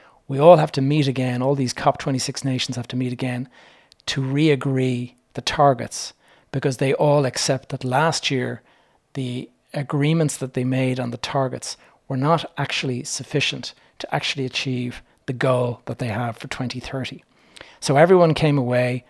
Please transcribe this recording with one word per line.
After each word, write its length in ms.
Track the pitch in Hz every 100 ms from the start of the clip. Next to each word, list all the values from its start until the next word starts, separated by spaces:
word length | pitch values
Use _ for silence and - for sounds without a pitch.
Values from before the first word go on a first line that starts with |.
| - _ -
we 100 | 135
all 200 | 160 170
have 120 | 151
to 80 | -
meet 280 | 135 151 139
again, 340 | 127 127 123
all 140 | 127 139
these 160 | 127
cop 260 | - 143 -
twenty-six 460 | - 131 - -
nations 320 | 135 127 - 120
have 100 | -
to 80 | 127
meet 160 | 127
again 360 | 123 131 123 131 - - - _ _ -
to 160 | 143
re-agree 920 | 131 139 160 139 139 131 131 123 123 _ _
the 60 | -
targets, 720 | - - 143 123 113 - - - _ _ _
because 240 | 139 143 127
they 180 | 135
all 320 | 143 151 147 135
accept 440 | - - 135 -
that 120 | 131
last 480 | 127 127 160 - -
year 320 | 135 123 120 _ _ _ _ _
the 360 | - 127 123 - _ _
agreements 640 | 151 135 147 143 165 156 -
that 180 | 131
they 100 | 135
made 360 | 127 131 131 127
on 100 | 123
the 60 | 120
targets 600 | - 139 131 131 - - _ _ -
were 100 | 135
not 280 | 139 165 - -
actually 460 | 139 - 139 123
sufficient 720 | 147 - 127 147 - 135 - - _ -
to 160 | -
actually 300 | 147 - -
achieve 580 | 131 - 139 123 123 - - _ -
the 60 |
goal 480 | 127 135 127 123 120 -
that 120 | 117
they 100 | 123
have 280 | 107 120 110
for 100 | 143
twenty 320 | - 127 127
thirty. 460 | - 135 123 - - _ _ - - -
So 160 | - 143
everyone 380 | 175 185 170
came 240 | 156 156 143
away 460 | 123 123 123 127